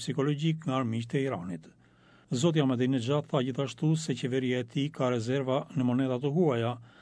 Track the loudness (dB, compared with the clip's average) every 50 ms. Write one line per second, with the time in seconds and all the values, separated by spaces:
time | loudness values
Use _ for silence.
0 | -4 -4 -2 0 0 0 0 0 0 0 -2 -2 -2 -2 0 0 0 0 -2 -2
1 | -4 -2 -2 -2 -2 -2 -4 -4 -6 -8 -10 -10 -12 -16 -20 _ _ _ _ _
2 | _ -20 -20 -20 -10 -6 -2 2 2 4 4 4 4 4 4 4 2 2 2 2
3 | 0 0 0 0 0 0 0 0 0 0 -2 -4 -4 -4 -4 -2 0 2 2 2
4 | 0 -2 -4 -4 -2 -2 -2 0 0 0 0 0 -2 -4 -2 -2 -2 -2 -2 0
5 | 0 0 0 0 0 0 -2 -2 0 0 0 -2 -2 -2 -2 0 0 2 2 2
6 | 2 0 0 0 -2 0 2 2 2 4 2 2 0 -2 -2 -4 -8 -18 -20 -20